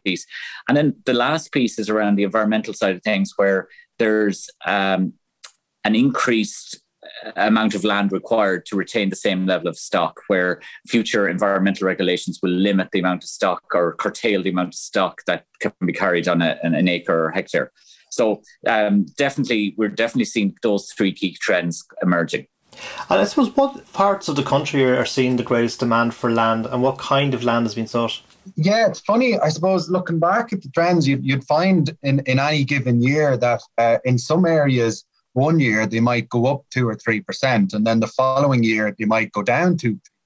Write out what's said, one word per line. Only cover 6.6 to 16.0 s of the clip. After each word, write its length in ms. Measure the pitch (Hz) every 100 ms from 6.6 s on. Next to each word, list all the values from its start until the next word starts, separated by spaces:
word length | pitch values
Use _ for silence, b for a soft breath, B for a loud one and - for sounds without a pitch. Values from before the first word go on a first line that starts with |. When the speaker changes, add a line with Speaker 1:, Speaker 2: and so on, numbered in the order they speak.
| - - _ _ - - -
Speaker 1:
amount 400 | - 107 110 110
of 80 | 101
land 300 | 104 101 101
required 520 | 95 - 113 98 90
to 120 | - 101
retain 320 | 87 113 98
the 80 | 95
same 280 | 104 92
level 220 | 95 90 87
of 100 | 78
stock, 440 | - 92 82 - -
where 320 | 92 90 - B B -
future 420 | 117 107 110 98
environmental 580 | 90 101 98 98 95 95
regulations 520 | 92 90 90 - -
will 80 | 90
limit 380 | 90 101 95 92
the 80 | 95
amount 240 | 90 90
of 40 | -
stock 360 | - 98 87 -
or 200 | 87 85
curtail 480 | - 101 - 113 95
the 80 | 90
amount 180 | 90 90
of 60 |
stock 480 | - - 104 90 - -
that 180 | 85 _ -
can 120 | - -
be 80 | 90
carried 360 | -